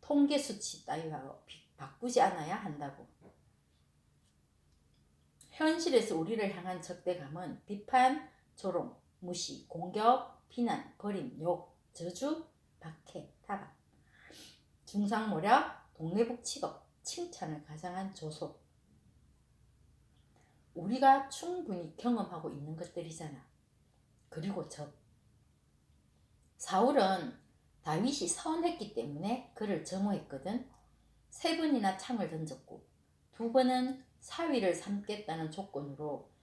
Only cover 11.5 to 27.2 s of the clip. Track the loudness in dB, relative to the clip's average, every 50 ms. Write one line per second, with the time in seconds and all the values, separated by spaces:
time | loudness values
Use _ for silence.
11.5 | 0 0 -2 -12 -20 _ _ _ _ -10 -10 -8 -6 -2 -2 0 -2 -2 -4 -14
12.5 | _ _ _ _ _ _ -18 -18 -18 -18 _ -14 -14 -14 -14 -14 -20 _ _ -6
13.5 | -6 -6 -6 -12 -20 _ _ _ _ _ _ _ _ -20 -20 -20 -20 -20 -20 -20
14.5 | -20 -20 _ _ _ _ _ -4 -2 0 2 2 2 0 0 0 -2 0 6 8
15.5 | 8 8 6 2 -6 -12 -18 -20 _ -6 -6 -2 2 2 2 2 0 -6 -6 -8
16.5 | -6 -4 -4 -6 -6 -8 -18 _ _ _ _ -10 -6 -6 -8 -8 -8 -8 -6 -6
17.5 | -6 -8 -10 -14 -14 -10 -10 -8 -6 -6 -6 -6 -8 -8 -10 -10 -8 -6 -8 -8
18.5 | -8 -14 -20 _ _ _ _ _ _ -20 _ -20 _ -20 -20 -20 -20 _ _ _
19.5 | _ _ _ _ _ _ -20 -20 -20 _ _ _ _ _ _ _ _ _ _ _
20.5 | _ _ _ _ _ -6 -2 -2 2 6 8 8 8 8 4 -2 -8 -8 -6 -4
21.5 | -4 -4 -4 -4 -6 -6 -6 -10 -12 -4 0 0 2 2 0 -4 -6 -8 -8 -8
22.5 | -8 -8 -8 -8 -8 -8 -10 -8 -8 -8 -8 -8 -10 -10 -10 -12 -12 -14 -18 _
23.5 | _ _ _ _ _ _ _ _ _ _ _ _ _ _ _ _ -10 -6 -6 -4
24.5 | -4 -4 -6 -8 -10 -12 -12 -12 -14 -20 _ _ _ _ _ _ _ _ _ _
25.5 | _ _ _ _ _ _ _ _ _ _ _ _ _ _ _ _ _ _ _ _
26.5 | _ _ -6 0 4 6 6 6 6 6 6 6 4 2